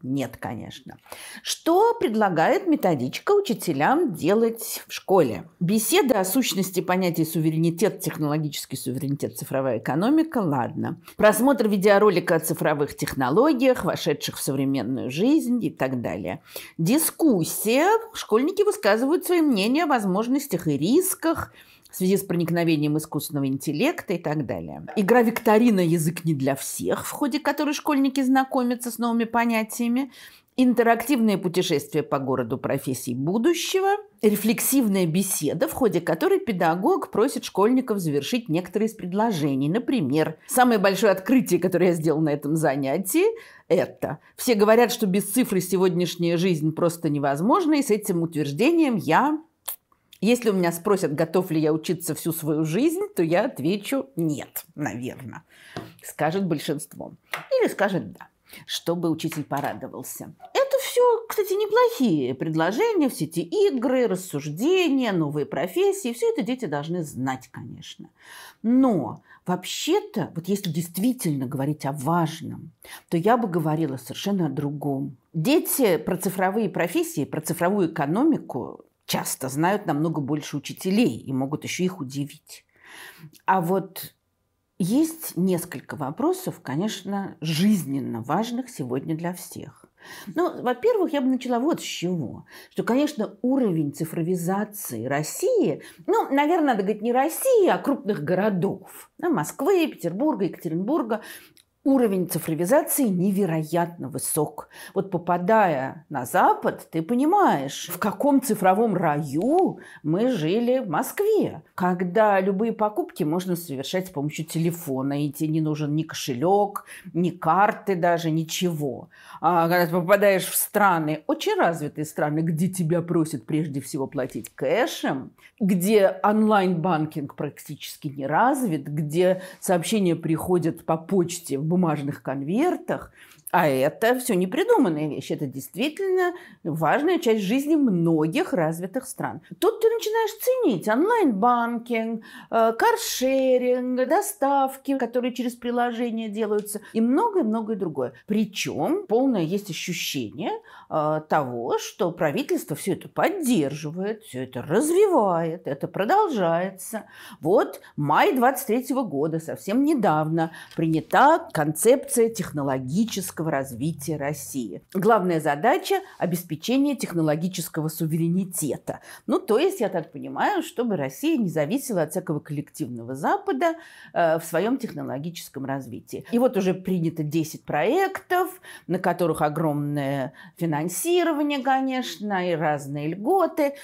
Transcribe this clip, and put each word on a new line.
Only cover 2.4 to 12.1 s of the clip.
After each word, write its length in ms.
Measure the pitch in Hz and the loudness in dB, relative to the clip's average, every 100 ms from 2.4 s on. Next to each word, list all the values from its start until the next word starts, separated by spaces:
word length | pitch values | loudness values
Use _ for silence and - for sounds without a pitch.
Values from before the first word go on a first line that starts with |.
| 175 349 370 | 2 2 2
методичка 680 | 285 190 147 123 - - | 2 2 0 -2 -4 2
учителям 800 | 415 392 190 - 139 165 294 320 | 2 2 -2 -2 0 2 2 0
делать 680 | 165 160 214 226 226 - - - | 0 2 4 2 -2 -8 -10 -10
в 60 | |
школе? 560 | - - 190 135 107 - - | -8 2 4 4 0 -10 -4
Беседа 340 | 170 220 214 359 285 220 | 0 2 2 2 4 2
о 40 | |
сущности 560 | 185 262 - 196 185 180 | 2 0 0 0 -2 -2
понятий 440 | 170 185 180 165 | 0 0 2 0
суверенитет, 760 | 160 170 156 160 165 170 208 - | 0 0 0 2 2 2 0 0
технологический 760 | 160 - 147 151 151 - - 131 | -6 -2 -2 0 -2 -6 -8 -8
суверенитет, 600 | 127 127 135 143 - - | -6 -4 -4 -4 -4 -8
цифровая 400 | 147 139 135 110 | -4 -2 0 -2
экономика, 600 | - 135 220 311 320 262 | -2 0 2 2 2 0
ладно. 600 | 180 139 113 110 113 165 - - | 0 0 -2 -4 -6 -6 -10 4
Просмотр 520 | 214 208 262 277 220 | 6 6 4 4 2
видеоролика 680 | 202 208 202 214 | 4 6 6 6